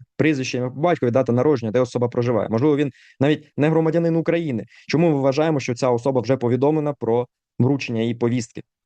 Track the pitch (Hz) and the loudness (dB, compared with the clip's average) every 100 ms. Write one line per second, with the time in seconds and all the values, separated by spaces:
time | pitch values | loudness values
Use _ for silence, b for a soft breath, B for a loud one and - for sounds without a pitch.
0 | - - 143 143 127 127 123 135 170 165 | -12 -2 0 0 -4 -4 -6 -2 0 0
1 | 123 123 127 120 139 139 113 117 123 127 | 2 2 2 2 2 2 0 0 0 0
2 | 120 123 120 113 98 113 151 143 147 b | -2 -2 0 0 0 0 2 0 -2 b
3 | b b 139 151 - - 147 160 160 165 | b b 0 0 -4 -2 0 2 2 0
4 | 170 165 160 170 160 113 - b b 151 | 0 0 0 -2 -2 -6 -8 b b 2
5 | 170 143 135 135 160 147 127 120 131 120 | 2 2 2 2 0 0 -2 -2 0 0
6 | 139 131 110 135 120 123 139 156 147 143 | 0 -2 0 0 0 2 2 0 -2 -4
7 | - 117 123 _ _ - 123 139 - 113 | -2 -2 -2 _ _ -2 0 0 -2 -2
8 | 117 120 120 123 117 - - _ | -2 0 -2 -2 -6 -14 -20 _